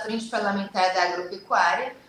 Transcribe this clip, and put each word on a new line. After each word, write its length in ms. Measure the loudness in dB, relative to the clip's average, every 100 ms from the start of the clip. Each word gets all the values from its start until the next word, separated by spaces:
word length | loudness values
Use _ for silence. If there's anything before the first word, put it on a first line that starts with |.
Frente 260 | -4 -6 -2
Parlamentar 640 | -2 0 -2 -2 0 2
da 120 | 2
Agropecuária, 920 | 0 -2 -6 -10 0 2 4 2 -4 -10